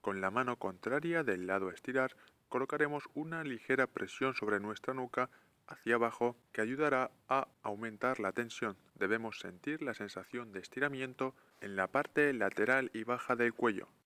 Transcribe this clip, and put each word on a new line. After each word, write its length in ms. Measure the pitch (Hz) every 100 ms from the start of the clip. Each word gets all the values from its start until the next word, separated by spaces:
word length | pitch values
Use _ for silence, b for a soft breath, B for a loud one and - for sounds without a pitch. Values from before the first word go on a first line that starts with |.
Con 220 | - 98
la 80 | 95
mano 260 | 110 127 120
contraria 680 | 95 90 110 139 165 170
del 240 | 135 92 92
lado 220 | 98 95
a 60 |
estirar 420 | 87 - 131 131 - B B _
colocaremos 560 | 127 135 147 151 147 -
una 320 | - 156 165
ligera 420 | 151 120 - 135 160
presión 480 | - - - 131
sobre 240 | - 104 104
nuestra 360 | 101 107 -
nuca 340 | 131 127 - 127 b b b -
hacia 280 | - -
abajo 420 | 117 117 - 120 120 _
que 80 | -
ayudará 500 | 110 135 151 131 127 - _
a 220 | 135 - _
aumentar 580 | - 104 113 107 123 127
la 120 | 101
tensión. 440 | 107 117 - 113 95 _ -
Debemos 440 | 98 110 110 104
sentir 420 | 90 90 - 156
la 120 | 147
sensación 580 | 113 101 95 95 123 117
de 80 | 98
estiramiento 760 | - - 143 139 131 127 131 - b b
en 120 | 98
la 120 | 98 92
parte 480 | 135 147 - 147
lateral 560 | 127 101 101 104 131 127
y 120 | 110
baja 300 | 110 123 -
del 200 | 123 117
cuello. 340 | 113 120 98 - _